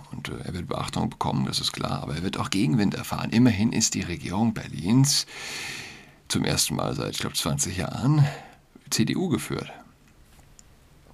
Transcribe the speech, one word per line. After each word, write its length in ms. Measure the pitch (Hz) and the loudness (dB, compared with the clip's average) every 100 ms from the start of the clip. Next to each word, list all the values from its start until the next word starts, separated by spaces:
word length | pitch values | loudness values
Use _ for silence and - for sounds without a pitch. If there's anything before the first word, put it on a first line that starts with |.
| - | -14
Und, 180 | - - | -12 -10
äh, 100 | 60 | -10
er 140 | - | -8
wird 140 | 87 - | -8 -6
Beachtung 420 | - - 87 85 | -4 -4 -2 -2
bekommen, 360 | - - - | -2 -2 0
das 160 | 65 - | 0 -2
ist 120 | - | -4
klar. 300 | - - - | -4 -4 -4
Aber 140 | - 82 | -4 -4
er 80 | |
wird 140 | 95 - | -4 -4
auch 120 | 110 | -2
Gegenwind 460 | 95 143 127 98 73 | 2 4 4 4 0
erfahren. 340 | - - - | -4 -4 2
Immerhin 420 | - 127 95 110 | 6 6 6 2
ist 220 | 107 - | 2 2
die 60 | - | 0
Regierung 540 | 90 78 62 98 117 | -4 -4 -4 0 0
Berlins 720 | - - 71 85 127 139 - - - - - - - - - - - - | 0 -6 -4 4 6 6 4 -2 -8 -10 -8 -8 -10 -12 -16 -20 -16 -4
zum 180 | - | 0
ersten 300 | - - - | 2 2 0
Mal 220 | 55 50 - | 0 -2 -2
seit, 160 | 52 | -4
ich 60 | - | -4
glaub, 180 | - - | -4 -2
zwanzig 400 | 80 71 90 92 | -2 0 -2 -4
Jahren 500 | - - 123 151 143 - - - _ - - | -6 0 4 6 4 2 -14 -20 _ -20 -4
C 140 | - | 0
D 100 | 110 | 2
U 140 | - 180 | 0 0
geführt. 440 | 120 - - - - - _ _ - - - - - - - - - - | -2 -2 -6 -8 -14 -20 _ _ -20 -20 -20 -20 -20 -20 -20 -20 -20 -20